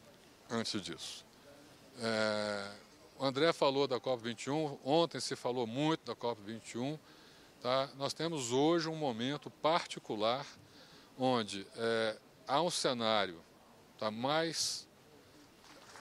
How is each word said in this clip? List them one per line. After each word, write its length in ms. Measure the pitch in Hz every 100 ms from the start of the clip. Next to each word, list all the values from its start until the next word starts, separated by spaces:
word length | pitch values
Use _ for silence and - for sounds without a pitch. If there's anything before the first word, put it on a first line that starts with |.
| - - - - -
antes 320 | 120 107 110
disso, 440 | 87 80 - - - - - - - - - -
é, 720 | 113 110 107 107 104 104 101 104 - - - -
o 60 | 135
André 260 | 135 165
falou 380 | - 147 135 139
da 100 | 123
cop 240 | - 123
vinte 220 | 113 110 -
e 40 |
um, 300 | 147 151 139 131
ontem 340 | 160 165 131
se 160 | - 127
falou 320 | 127 123 113
muito 380 | 117 151 160 -
da 100 | 110
cop 260 | 120 113
vinte 300 | 98 113 -
e 60 | 117
um, 200 | 127 156 - - - - - -
tá? 280 | 120 131 135 131
Nós 160 | 139
temos 400 | - 160 160 120
hoje 340 | 127 151 170 156
um 80 | 160
momento 540 | 147 110 123 147 -
particular 960 | - 151 170 - - - 107 107 127 143 - - - - - - -
onde, 480 | 127 123 104 98 95 -
é, 420 | 117 113 110 107 - - -
há 140 | 139
um 100 | 170
cenário, 720 | - 160 123 113 107 98 82 - - - - - -
tá, 100 | 110
mais 800 | 107 127 151 165 151 - - - - - - - - - - - - - -